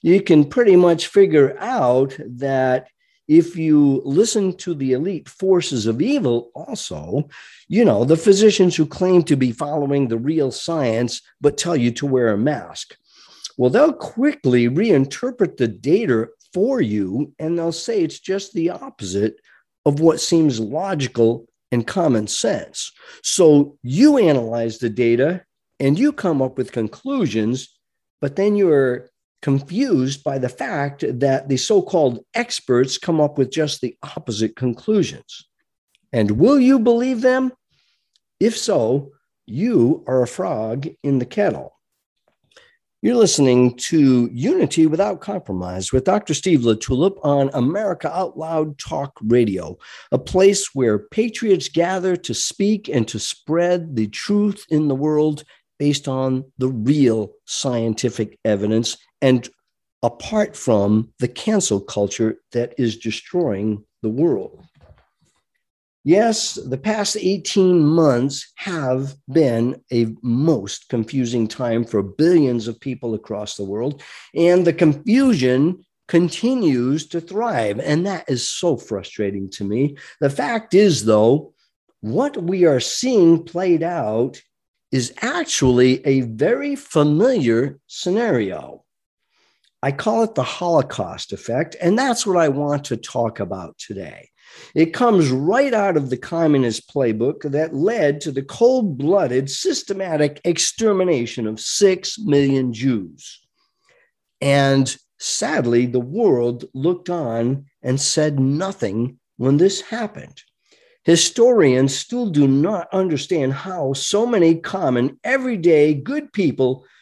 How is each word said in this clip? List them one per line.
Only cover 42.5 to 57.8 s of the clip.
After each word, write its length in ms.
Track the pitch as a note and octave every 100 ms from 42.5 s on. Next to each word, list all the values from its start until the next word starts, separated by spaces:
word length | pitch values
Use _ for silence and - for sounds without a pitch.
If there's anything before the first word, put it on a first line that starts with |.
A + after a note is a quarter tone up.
| _ _ _ _ _
You're 120 | G#3 A#3+
listening 600 | G3 - C3+ B2 B2 A#2+ -
to 420 | D#3+ C#3 B2+ A#2+
Unity 540 | A#2+ F3+ F#4 D3+ - D#3+
Without 340 | D#3+ G3+ F3+
Compromise 680 | - G3+ - F#2 F2+ F#2 F#2+
with 140 | C3
Doctor 300 | C3 G#3 -
Steve 260 | D3+ F#3+ D3+
LaTulip 580 | A#2 A2 - B2+ F#3 F#3+
on 260 | D3+ C#3+ C3+
America 560 | C3+ B2 F#3+ G#3+ E3+ D#3 E3+
Out 220 | F3+ -
Loud 400 | D#3+ D#3+ D#3 C#3+
Talk 400 | - D#3 C#3 -
Radio, 560 | G#2+ B2 A2 F#2 D#2+ F2 - - -
a 60 | C3+
place 520 | - F#3 G3 G3+ -
where 280 | C#3 A#2+ G#2+
patriots 680 | - - A#3 - A3+ F3+ -
gather 460 | - E3+ F#3+ F#3
to 180 | F3 -
speak 560 | A#2 - - G3 G#3 -
and 200 | C3+ A2
to 100 | G#2+
spread 800 | - - - E3 F3 F3+ E3 B2
the 100 | G#2+
truth 580 | - - G#3 G#3 G3 -
in 160 | D3+ D3+
the 80 |
world 480 | C3+ D3+ D3+ D#3 D3 - _ _ _
based 260 | D3 C#3 C#3+
on 380 | C3 C3 C3 C3+ -
the 100 | B2+
real 640 | B2+ A2 D3+ C3 A2+ G2+ _
scientific 960 | - - C#3 A#2+